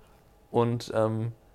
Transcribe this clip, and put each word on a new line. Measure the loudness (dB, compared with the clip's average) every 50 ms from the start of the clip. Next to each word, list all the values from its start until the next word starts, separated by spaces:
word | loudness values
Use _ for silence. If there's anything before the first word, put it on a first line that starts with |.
| -20 -20 -20 -20 -20 -20 -20 -20 -10 -2
und, | 0 2 2 2 0 -2 -4 -4 0
ähm, | 0 0 2 0 -2 -4 -4 -8 -10 -18 -20